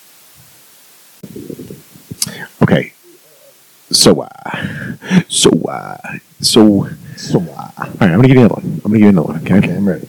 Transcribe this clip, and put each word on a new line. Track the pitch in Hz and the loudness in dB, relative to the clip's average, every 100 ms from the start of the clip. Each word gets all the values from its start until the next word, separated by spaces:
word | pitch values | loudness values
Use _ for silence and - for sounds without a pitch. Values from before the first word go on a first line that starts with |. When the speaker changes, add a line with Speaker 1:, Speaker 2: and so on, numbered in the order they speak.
| _ _ _ - - _ _ _ _ _ _ _ - - - - - - - - - - - - - - | _ _ _ -20 -20 _ _ _ _ _ _ _ -20 -18 -16 -16 -16 -18 -20 -20 -20 -12 -12 -12 -16 -2
Speaker 1:
Okay. | - - - _ _ _ _ _ _ _ _ _ - | 0 0 -2 _ _ _ _ _ _ _ _ _ -8
So, | - - 76 | 0 2 2
uh, | 58 - - - - - - - - 185 - | -2 -14 -14 -10 -10 -10 -12 -12 0 0 0
so, | - - - - | 0 2 0 -2
uh, | 62 50 50 - 71 _ - | -10 -12 -14 -14 -16 _ -8
so, | - 117 107 98 - - - - | 0 4 6 4 -2 -10 -18 -16
Speaker 2:
So, | - - | -4 -4
uh, | - - - - | -4 -12 -16 -12
Speaker 1:
all | - | -12
right, | - | 0
I'm | 101 90 | 2 4
gonna | 131 | 4
give | 131 | 6
you | 110 | 4
another | - | 2
one. | - - | -6 -6
I'm | 104 | -2
gonna | 110 | 4
give | |
you | 104 | 6
another | 92 - | 4 0
one, | 80 | -6
okay? | - 92 | 0 2
Speaker 2:
Okay, | - 90 | 2 0
I'm | 101 | -2
ready. | 80 | -4